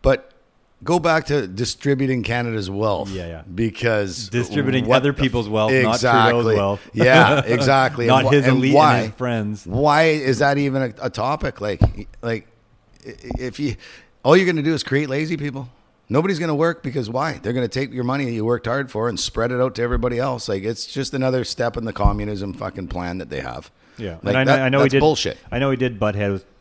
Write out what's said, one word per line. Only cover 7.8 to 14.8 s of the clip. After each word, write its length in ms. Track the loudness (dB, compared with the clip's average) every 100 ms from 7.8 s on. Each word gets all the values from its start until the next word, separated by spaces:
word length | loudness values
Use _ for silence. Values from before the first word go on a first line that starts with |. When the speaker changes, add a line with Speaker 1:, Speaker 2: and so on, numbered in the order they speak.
| 2 0 2
Speaker 2:
Not 120 | 4
Speaker 1:
And 80 | 6
wh-, 20 |
Speaker 2:
his 140 | 4 4
Speaker 1:
and 100 | 4
Speaker 2:
elite 120 | 6
and 40 | 6
Speaker 1:
why? 260 | 6 4
Speaker 2:
his 80 | 0
friends. 540 | -4 -4 -2 -4 -6 -6
Speaker 1:
Why 360 | 0 2 4 4
is 340 | 2 0 2
that 180 | 2 2
even 240 | 0 0
a, 120 | -4 -4
a 80 | -8
topic? 520 | -4 -4 -4 -6 -6
Like, 200 | -6 2 0 0 -12 -10
like, 260 | -6 -6 -8 _ _ _ _ _ -20
i-, 40 |
i-, 60 | -18 -14 -10
if 200 | -10 -6
you, 160 | -6 -6 -14 -20 _ _
all 120 | 4 4
you're 100 | 4
gonna 160 | 0
do 100 | -2
is 100 | -2